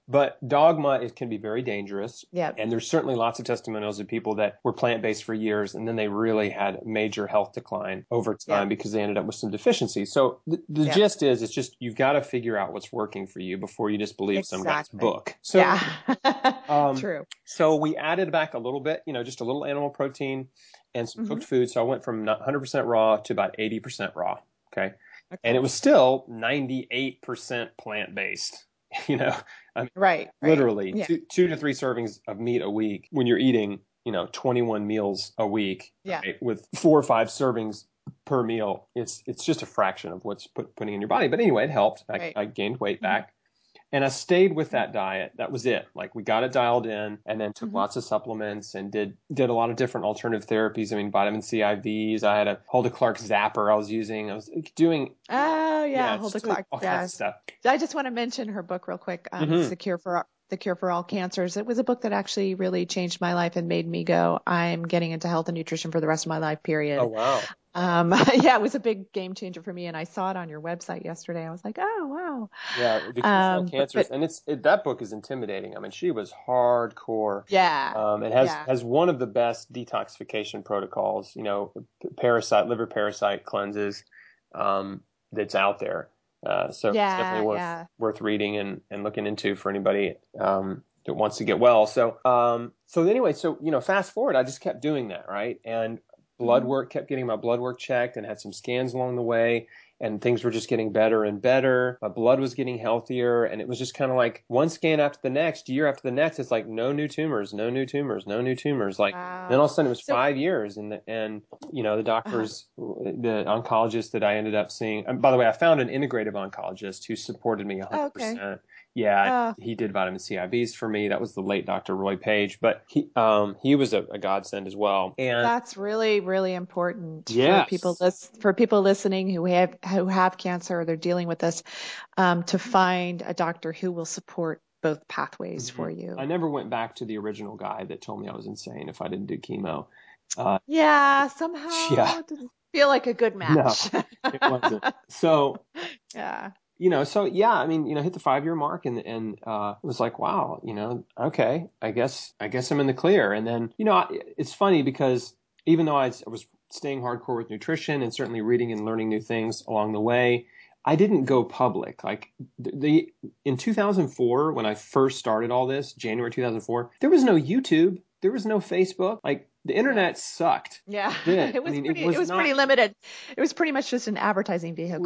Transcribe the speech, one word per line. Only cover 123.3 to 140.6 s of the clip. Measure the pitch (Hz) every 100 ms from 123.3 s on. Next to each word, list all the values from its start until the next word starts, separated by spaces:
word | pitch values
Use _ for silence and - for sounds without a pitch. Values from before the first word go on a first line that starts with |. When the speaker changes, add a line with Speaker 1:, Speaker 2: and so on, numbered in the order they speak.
| 107 104 95
Speaker 1:
he | 135 143
was | 127
a, | 104 -
a | 104
godsend | 98 98 - 101 95
as | 98
well. | 104 98 95 95
And | 127 120 170
Speaker 2:
That's | 240 240 196
really, | 202 220 220 208
really | 180 190 185 180
important | 180 - 175 202 165 156 -
Speaker 1:
Yes. | 113 139 190 -
Speaker 2:
for |
people | 180 180 170
lis-, | 180 - - -
for | 208
people | 190 233 208
listening | 196 196 202 190 190
who | 180 180
have, | 180 180 - 185
who | 190 185
have | 190 185 -
cancer | 185 180 175 175
or | 165
they're | 160
dealing | 175 175 170
with | 165
this, | 170 170 - - - - - -
um, | 185 170 175
to | 190
find | - 196 185 180 180 175
a | - 180
doctor | 170 170 160
who | 160 185
will | 170 160
support | - - - 165 151 _ _
both | 160 151 -
pathways | - 139 - - - -
Speaker 1:
Mm-hmm. | -
Speaker 2:
for | 165
you. | 165 - -
Speaker 1:
I | 139
never | 175 160
went | 143 110
back | 117 117 -
to | 113
the | 107
original | 104 104 104 104
guy | 101 107
that | 95 -
told | - 104
me | 104
I | 110
was | 107
insane | 107 - - 71
if | -
I | 85
didn't | 92 -
do | -
chemo. | - - 92 76 - _ _ _ _ -
Uh, | - 196